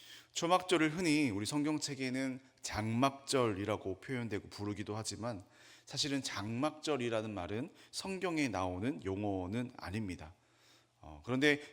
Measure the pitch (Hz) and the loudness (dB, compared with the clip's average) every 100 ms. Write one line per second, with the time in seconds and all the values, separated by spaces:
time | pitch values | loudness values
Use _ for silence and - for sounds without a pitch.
0 | - - - - 170 180 180 170 156 156 | -20 -20 -12 -4 4 4 6 4 4 4
1 | 175 151 143 98 107 147 147 151 147 131 | 4 4 4 2 0 0 0 0 -2 -2
2 | 131 127 135 127 - _ - 107 110 117 | -2 0 -2 -4 -10 _ -6 -2 0 4
3 | 135 135 - 139 120 95 101 101 98 90 | 4 2 0 4 4 2 0 -2 -2 -6
4 | - 131 117 98 - - 104 101 101 107 | -6 -4 -2 -4 -6 -6 -4 -4 -6 -6
5 | 110 98 113 104 - - - - - 135 | -6 -6 -6 -6 -10 -20 -20 -20 -8 -4
6 | 147 139 - - 104 117 151 151 - 143 | -2 -2 -2 -4 -2 0 -2 -2 -2 0
7 | 120 113 110 101 87 104 160 - - - | 2 0 0 -4 -4 -4 -4 -10 -12 -8
8 | 196 190 175 160 139 95 92 90 117 165 | -4 -2 0 2 2 2 0 0 -2 -2
9 | 95 98 104 95 90 113 123 - - 104 | -2 0 0 0 -2 -2 -4 -8 -6 -4
10 | 104 82 80 - _ _ - - _ _ | -4 -6 -10 -18 _ _ -20 -20 _ _
11 | 76 76 110 127 147 147 - | -18 -12 -4 4 6 4 0